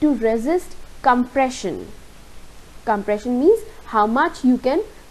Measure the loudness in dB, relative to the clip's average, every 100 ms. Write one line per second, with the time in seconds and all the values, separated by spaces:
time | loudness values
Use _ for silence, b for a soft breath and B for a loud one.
0 | 0 2 0 0 0 -2 -2 -14 -16 -2
1 | 2 2 2 0 -2 -2 -8 -8 -10 -16
2 | -20 -20 -20 -18 -18 -20 -20 -10 -4 -2
3 | 0 -4 -2 2 4 4 0 B -4 0
4 | 2 2 0 0 2 2 2 0 -2 B
5 | B